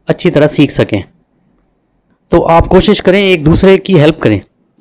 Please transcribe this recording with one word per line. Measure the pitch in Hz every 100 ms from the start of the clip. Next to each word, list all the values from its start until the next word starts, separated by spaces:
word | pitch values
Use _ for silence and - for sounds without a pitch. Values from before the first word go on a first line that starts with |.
| -
अच्छी | - 180
तरह | 151 151
सीख | - 139
सकें। | - 113 104 - _ _ _ _ _ _ _ _ _ _ _ _
तो | 170
आप | - 165 165
कोशिश | 185 190 196
करें, | - 190
एक | 196 180
दूसरे | 147 165 185 190
की | 190
help | 185 151 156
करें, | 117 101 - _ _ -